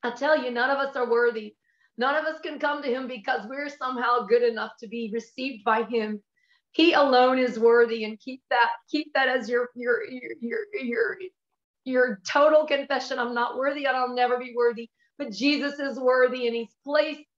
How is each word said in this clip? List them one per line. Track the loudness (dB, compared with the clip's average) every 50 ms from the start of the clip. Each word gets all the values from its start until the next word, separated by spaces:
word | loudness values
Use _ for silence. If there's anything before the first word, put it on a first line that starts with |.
| -6
I | -6
tell | -6 -2 2 2 2 2 2
you, | -2
none | -2 -2 0 0
of | 0 0
us | -2 -4 -2
are | -4 0 2
worthy. | 2 2 2 2 0 -2 -10 -12 _ _ _ _ _ _ _ _ _ -4
None | -2 0 0
of | 0 -2
us | -4 -6 -6
can | -10 -10 -8 -4
come | -4 -2 -2 -2 -4
to | -4 -4
him | -4 -4 -8
because | -10 -10 -4 -4 -4 -4 -4 -8
we're | -10 -8 -8 -10
somehow | -10 -8 -8 -6 -6 -4 0 0 0 0 2 2
good | 2 4 4
enough | 2 0 -2 -8 -10 -10 _
to | -18 -12
be | -10 -8 -8 -6
received | -6 -8 -8 -10 _ -10 -8 -8 -10 -6 0
by | 0 0 0 0
him. | -2 -2 -2 -2 -2 -6 -8 _ _ _ _ _ _ _ _ _ _
He | _ 4 4 6 6
alone | 6 4 6 6 6 6 6 4 4
is | 2 0 0 4
worthy, | 4 6 8 8 6 4 2 -4 -4
and | -6 -8 -10
keep | _ -14 -14 -14 _ _
that, | 2 2 2 2 0 -6 _ _
keep | -6 -6 -6 -2 _
that | 0 0 2
as | 0 -2 -2 0
your, | -2 -2 -2 -2 _
your, | -8 -2 0 0 0 -2
your, | -8 -12 -14 -12 -14 -14 -10
your, | -8 -6 -6 -6 -8 -8 -8
your, | -8 -6 -4 -2 -2 -2 -4 -4 -8 -12 -16 _ _ _ _ _ _ _ _ _ _ _
your | -2 2 2 2 2 0 -8 _ -2
total | 2 4 6 8 6 6 4
confession. | 4 -2 -4 -2 -2 -4 -4 -2 -6 -4 -4
"I'm | -4 -4 -2
not | -2 -4 -2 -2 -2
worthy, | -2 -2 -2 -2 -2
and | -2 0
I'll | 0 -2 -4 0
never | 0 0 0 0 -2
be | -4 -6 -2
worthy, | 0 0 0 0 -2 -12 -16 _ _ _ _ _ _
but | -10 -10
Jesus | -6 0 2 2 2 2 -2 -4 -4 -4
is | -6 -6 -6 0
worthy, | 2 2 4 4 4 2 2 0 -4 -2
and | -2
he's | -4 -6 -8 _ _ _
placed | -2 0 0 0 0 -4 -10 -14 _ _